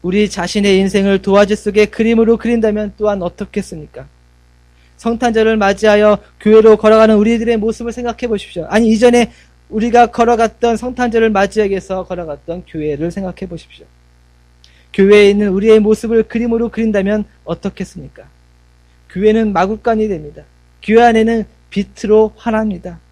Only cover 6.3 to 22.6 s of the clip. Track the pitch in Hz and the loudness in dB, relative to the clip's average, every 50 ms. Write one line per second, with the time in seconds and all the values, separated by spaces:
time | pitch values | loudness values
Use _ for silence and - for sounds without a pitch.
6.3 | _ _ - 214 214 220 214 220 214 214 - 214 220 220 220 220 220 208 208 226 | _ _ 2 4 6 6 8 6 4 6 4 4 4 6 6 4 4 2 2 2
7.3 | 233 226 226 220 233 220 208 226 220 - 240 233 226 247 240 240 233 - 254 233 | 0 -2 -2 -2 -2 -2 -2 -4 -6 -6 -10 -10 -10 -8 -8 -8 -8 -8 -6 -6
8.3 | 220 202 - - - 175 156 - - 220 233 220 226 214 240 240 240 240 233 226 | -6 -6 -8 -12 -12 -12 -10 -4 -2 0 2 2 2 4 4 4 4 2 0 -2
9.3 | - _ _ _ _ _ _ _ - 214 214 240 226 233 240 233 - - 233 226 | -4 _ _ _ _ _ _ _ -6 -4 -4 2 4 4 4 2 2 -2 0 0
10.3 | 240 220 226 220 220 _ - 233 233 214 247 247 254 247 247 240 220 233 226 226 | 2 0 0 -2 -2 _ -2 -2 -2 -2 -6 -10 -6 -4 -4 -2 0 0 0 0
11.3 | 214 196 202 196 - 214 214 202 196 185 - - 190 190 180 - 185 175 175 156 | 0 0 -2 -2 -2 -2 -2 -2 -4 -6 -6 -8 -10 -10 -8 -10 -10 -12 -10 -12
12.3 | 143 139 _ - 165 180 175 _ - 156 151 151 147 139 156 175 170 196 190 185 | -12 -14 _ -12 -12 -12 -12 _ -12 -8 -6 -6 -6 -4 -6 -8 -6 -8 -10 -10
13.3 | 175 - 190 170 170 160 - _ - - - _ _ _ _ _ _ _ _ _ | -10 -12 -14 -14 -14 -16 -18 _ -20 -20 -20 _ _ _ _ _ _ _ _ _
14.3 | _ _ _ _ _ _ _ _ _ _ _ _ - - 190 196 208 208 208 202 | _ _ _ _ _ _ _ _ _ _ _ _ 0 0 4 4 6 6 6 4
15.3 | 202 208 208 202 185 196 196 226 220 220 214 214 214 214 - 220 233 226 220 - | 2 0 -2 -2 -2 0 2 4 4 4 4 2 0 -2 -2 -2 0 -2 -2 -2
16.3 | - 233 233 240 226 226 233 226 - 214 226 220 208 202 190 196 208 214 208 _ | -4 -4 -4 -2 -2 -2 -4 -4 -4 -4 -4 -2 -2 -2 -2 0 -2 -4 -4 _
17.3 | _ _ _ - 170 170 - 196 - - 196 - - 180 143 - _ - - - | _ _ _ -10 -10 -8 -8 -12 -10 -10 -14 -14 -14 -18 -18 -18 _ -20 -20 -20
18.3 | _ _ _ _ _ _ _ _ _ _ _ _ _ _ _ _ - 180 202 214 | _ _ _ _ _ _ _ _ _ _ _ _ _ _ _ _ -8 0 0 2
19.3 | 214 226 226 214 196 170 180 190 220 208 _ 240 233 220 214 214 196 160 151 147 | 2 2 0 0 0 0 -2 -2 -4 -4 _ -2 -2 -2 -2 -4 -4 -8 -10 -16
20.3 | - 151 147 _ _ _ _ _ _ _ - - 214 226 240 240 233 240 220 226 | -20 -20 -20 _ _ _ _ _ _ _ -4 2 4 4 4 4 4 2 0 0
21.3 | 233 226 202 - _ _ _ _ - 196 202 - _ - - 196 214 214 220 214 | 0 -2 -4 -8 _ _ _ _ -6 -6 -6 -6 _ -12 -2 0 2 2 2 0
22.3 | 220 _ - 233 220 220 | -4 _ -8 -4 -4 -2